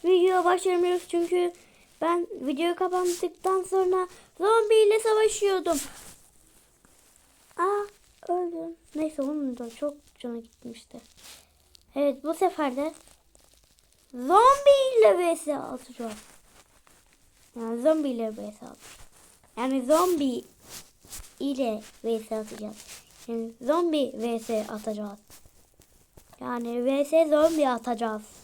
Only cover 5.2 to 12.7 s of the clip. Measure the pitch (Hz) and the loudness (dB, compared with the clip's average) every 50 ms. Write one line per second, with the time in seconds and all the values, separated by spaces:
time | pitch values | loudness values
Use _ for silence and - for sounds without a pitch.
5.2 | 440 427 440 - 415 403 392 370 311 349 330 277 - - - - - - - _ | 2 0 0 0 0 0 0 0 0 -2 -2 -2 -4 -10 -16 -20 -20 -20 -20 _
6.2 | _ _ _ _ _ _ _ _ _ _ _ _ _ _ _ _ _ _ _ _ | _ _ _ _ _ _ _ _ _ _ _ _ _ _ _ _ _ _ _ _
7.2 | _ _ _ _ _ _ _ - 339 381 403 415 415 403 - _ _ _ _ _ | _ _ _ _ _ _ _ -4 -2 -2 0 -2 -4 -8 -14 _ _ _ _ _
8.2 | - - 349 359 359 339 339 330 330 339 330 _ _ _ - 302 311 311 311 - | -6 -4 -4 -2 -2 -6 -8 -10 -12 -12 -14 _ _ _ -8 -6 -6 -6 -4 -6
9.2 | 269 269 302 302 285 262 240 240 240 233 233 - 294 294 285 294 _ _ _ _ | -6 -4 -4 -4 -6 -6 -6 -8 -12 -14 -10 -8 -8 -8 -8 -10 _ _ _ _
10.2 | - 240 233 233 233 233 _ _ - 240 226 226 - _ - 240 226 _ _ - | -12 -12 -12 -12 -14 -16 _ _ -18 -18 -18 -18 -20 _ -20 -20 _ _ _ -20
11.2 | - - - - _ _ _ _ _ _ _ - _ _ _ 269 285 285 254 277 | -20 -20 -20 -20 _ _ _ _ _ _ _ -20 _ _ _ 0 0 0 0 -2
12.2 | 277 302 330 320 381 349 370 - 302 269 | -6 -6 -2 0 0 0 0 -2 -4 -4